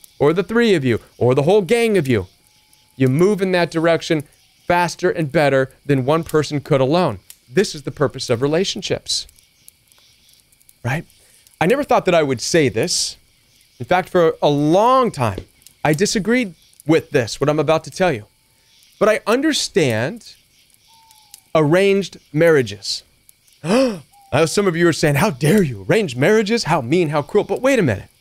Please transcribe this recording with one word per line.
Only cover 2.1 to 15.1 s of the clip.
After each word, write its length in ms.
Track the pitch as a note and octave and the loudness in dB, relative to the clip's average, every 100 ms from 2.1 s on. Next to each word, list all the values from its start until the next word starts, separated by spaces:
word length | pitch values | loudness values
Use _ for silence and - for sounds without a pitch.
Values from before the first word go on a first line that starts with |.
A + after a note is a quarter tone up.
| A2+ F2+ _ _ _ _ _ _ - | -2 -2 _ _ _ _ _ _ -2
You 120 | C3 | 0
move 320 | C3+ F#3 G3+ | 2 2 2
in 120 | F#3+ | 0
that 180 | F3+ E3+ | 0 -2
direction 540 | E3 E3 E3 - D#3+ C#3+ _ _ _ - | 0 0 0 0 -4 -4 _ _ _ -2
faster 420 | A#2+ - - F3+ | 0 -2 -2 -4
and 220 | - D#3 | -2 -2
better 400 | D#3+ D3 C3+ C3 _ - | 0 2 2 0 _ -2
than 180 | C#3 | -2
one 200 | B2+ D#3+ | 2 0
person 360 | E3 D#3 D3 D3 | 0 -2 -2 -4
could 200 | - C#3+ | -2 0
alone. 400 | C3 E3 F3 F#2+ _ - _ | 2 2 0 -4 _ -20 _
This 280 | B2+ - D#3 | -2 -2 -4
is 60 | |
the 100 | C#3 | -10
purpose 360 | - C3+ C3+ - | -4 -4 -2 -4
of 140 | A2+ | -2
relationships, 880 | C#3+ D#3+ G3 - - - - - - _ _ _ _ - _ _ _ _ _ _ _ _ _ _ | 0 -2 -2 -6 -6 -6 -6 -8 -8 _ _ _ _ -20 _ _ _ _ _ _ _ _ _ _
right? 220 | A#2+ D3 - _ _ _ _ - | -6 -6 -8 _ _ _ _ -4
I 60 | D#3+ | 0
never 180 | C4+ | 0
thought 200 | C#4+ B3 - | 0 0 2
that 80 | E3+ | 0
I 80 | |
would 160 | D3+ B2 | 0 -2
say 280 | - E3+ C#3 | -2 0 0
this. 480 | G2+ D#3+ - - - _ _ _ _ _ - | 0 -4 -4 -6 -10 _ _ _ _ _ -12
In 80 | - | -2
fact, 220 | F3+ F3 | -2 0
for 260 | F3+ E3 D#3+ | 2 2 2
a 60 | D#3+ | 0
long 640 | C#3+ D3 F3 A3+ C4 A#3+ | 0 2 2 4 4 2